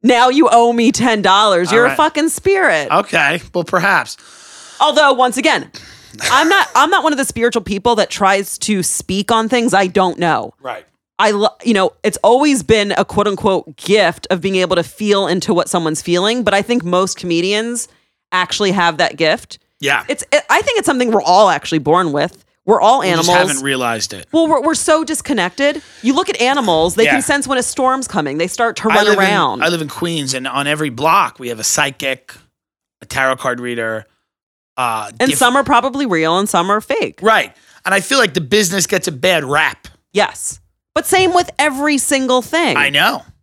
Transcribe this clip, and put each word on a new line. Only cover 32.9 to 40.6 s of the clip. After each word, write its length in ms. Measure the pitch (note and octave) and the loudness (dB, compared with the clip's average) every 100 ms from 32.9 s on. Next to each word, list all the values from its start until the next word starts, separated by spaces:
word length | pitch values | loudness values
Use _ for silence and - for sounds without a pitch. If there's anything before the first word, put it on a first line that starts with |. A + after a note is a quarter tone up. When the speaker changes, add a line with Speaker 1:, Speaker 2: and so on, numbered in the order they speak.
| _ | _
Speaker 2:
a 40 | - | -10
tarot 300 | C3+ C3 B2+ | -2 -2 0
card 220 | C3+ B2 | -4 -6
reader, 460 | B2 A#2+ A2+ A2 G#2 _ _ _ _ _ _ - | -6 -6 -4 -6 -10 _ _ _ _ _ _ -4
uh, 340 | B2 A2+ G#2 - | -4 -4 -8 -2
Speaker 1:
And 100 | C4 | -2
Speaker 2:
diff- 80 | - | 2
Speaker 1:
some 180 | B3 C4 | 2 2
are 80 | |
probably 420 | A#3+ B3 C4 C#4 C4+ | 2 0 0 -4 -2
real 300 | E3+ D#3+ F3+ | 0 0 0
and 80 | G3+ | 0
some 220 | F3+ F#3 | 0 0
are 100 | G#3 | -2
fake. 380 | - C#4 D3+ - | -2 -4 -4 -2
Speaker 2:
Right. 340 | G3+ G#3+ G#2+ _ _ - - | 2 2 0 _ _ -12 -2
And 80 | |
I 60 | G3 | -2
feel 180 | - C4+ | 0 0
like 160 | A3 | 0
the 80 | D3 | -2
business 460 | C#3 G#3 F#3+ G3 E3+ | 0 0 0 -2 -2
gets 200 | F#3+ F#3 | -2 -4
a 40 | |
bad 320 | C#3 F3+ E3+ | -4 0 0
rap. 440 | C3+ D3 D3+ G#2 - _ _ | 0 0 -2 -4 -20 _ _
Speaker 1:
Yes. 460 | G3 G3+ - - - | -2 -2 -4 -12 -12